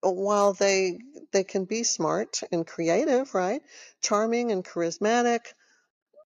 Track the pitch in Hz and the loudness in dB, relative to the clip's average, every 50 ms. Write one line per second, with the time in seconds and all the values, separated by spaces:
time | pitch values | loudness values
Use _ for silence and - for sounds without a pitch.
0 | - 180 185 180 196 202 208 202 202 202 196 - 202 196 196 190 190 185 175 185 | 0 0 -2 0 0 0 2 4 4 2 4 4 2 4 4 2 2 0 -2 -6
1 | 233 269 294 - - _ - 196 185 - - 196 190 180 214 226 233 - - - | -12 -20 -20 -20 -20 _ 0 0 0 2 -2 -4 -2 -2 -4 -2 -2 -2 -2 -2
2 | 170 151 156 175 220 - - - - - - 170 165 - - - 170 160 165 190 | -2 0 0 -2 -2 -4 -6 -10 -6 -4 -4 -4 -4 -4 -6 -4 0 2 2 2
3 | 285 330 262 247 269 269 - 196 180 185 220 294 _ _ - - - - _ _ | 2 2 2 0 0 0 -2 -2 0 0 -2 -4 _ _ -20 -20 -20 -20 _ _
4 | - - 214 202 214 226 233 240 240 240 214 185 185 - - 170 170 170 165 - | -2 0 2 2 2 2 0 -2 0 0 -2 -2 -4 -6 -4 -2 -2 -2 -2 -2
5 | 196 214 233 240 240 240 240 233 _ - - _ _ _ _ _ _ _ _ _ | 0 2 2 2 2 2 0 0 _ -10 -20 _ _ _ _ _ _ _ _ _
6 | _ _ _ - - | _ _ _ -20 -20